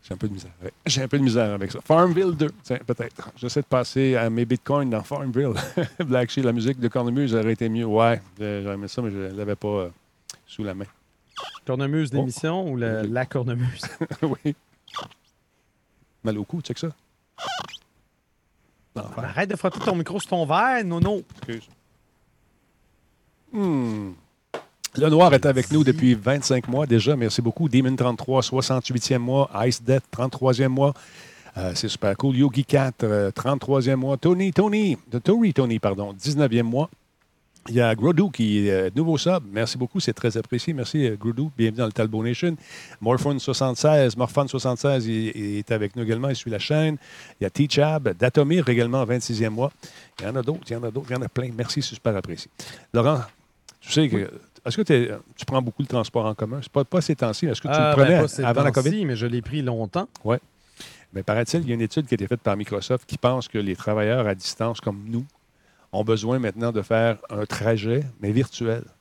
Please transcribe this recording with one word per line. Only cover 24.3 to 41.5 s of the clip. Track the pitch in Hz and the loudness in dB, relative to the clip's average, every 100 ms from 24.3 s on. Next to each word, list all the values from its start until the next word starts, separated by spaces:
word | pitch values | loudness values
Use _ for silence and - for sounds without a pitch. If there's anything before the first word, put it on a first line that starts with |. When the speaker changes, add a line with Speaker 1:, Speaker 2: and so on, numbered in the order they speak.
| _ _ - - _ - - | _ _ -18 -18 _ -10 2
Speaker 1:
Le | 151 | 6
Noir | 156 180 | 8 8
est | 139 143 | 8 4
avec | 131 127 | 2 2
nous | 151 | 4
Speaker 2:
Merci. | 147 | 4
Speaker 1:
depuis | 156 127 | 6 4
vingt-cinq | 117 101 143 135 127 120 | 4 2 0 0 -2 0
mois | 123 147 | -2 4
déjà. | 117 107 147 | 4 4 2
Merci | 113 - | 0 0
beaucoup. | 120 - 165 | -2 0 2
Demon | 120 131 131 | 4 4 2
trente-trois, | 123 117 - 131 | 0 -2 0 0
soixante-huitième | 123 131 131 131 - 123 - 127 | 0 -2 0 -2 0 -4 0 0
mois. | 120 135 139 98 120 | 2 0 0 0 0
Ice | 120 | 0
Death, | 117 135 - | 2 0 0
trente-troisième | - 127 131 131 120 135 | -6 -6 0 2 4 2
mois. | 131 139 139 - - - - - - | 4 2 0 -12 -20 -20 -20 -16 -6
Euh, | 92 | -4
c'est | 87 110 | -4 -4
super | - 107 98 | -2 -2 0
cool. | 139 127 | 0 4
Yogi | 143 139 | 4 2
quatre, | 139 143 135 120 | 2 2 2 0
euh, | 113 104 101 | 0 2 2
trente-troisième | - 123 143 - 135 123 135 | 0 -2 -2 2 2 2 0
mois. | 131 139 | 0 0
Tony, | 175 180 196 | 2 4 2
Tony, | 175 208 208 208 135 - | 2 2 2 2 0 -4
de | 123 | -4
Tori | - 220 226 | 2 4 4
Tony, | 143 127 113 | 2 2 2
pardon, | 104 98 101 | 0 -2 -6
dix-neuvième | 98 127 147 143 117 117 | -6 -4 0 2 2 0
mois. | 123 165 - _ _ _ _ _ _ - | 0 -4 -6 _ _ _ _ _ _ -4
Il | 120 | 2
y | |
a | 120 | 2
Grodu | 110 123 165 202 | 2 2 2 2
qui | 135 110 104 101 | 2 0 2 2
est, | |
euh, | 95 95 | 2 0
nouveau | 104 165 160 | 0 0 0
sub. | - 180 113 | 0 0 -2
Merci | 101 113 123 | -4 -4 -4
beaucoup, | 123 196 | -4 -4
c'est | - | -4
très | 113 120 113 | -2 -2 -2
apprécié. | 107 123 - | -4 -6 -4
Merci, | 156 117 156 131 | -6 -4 0 0
euh, | 104 | -2
Grodu. | 110 117 151 | -4 -2 -4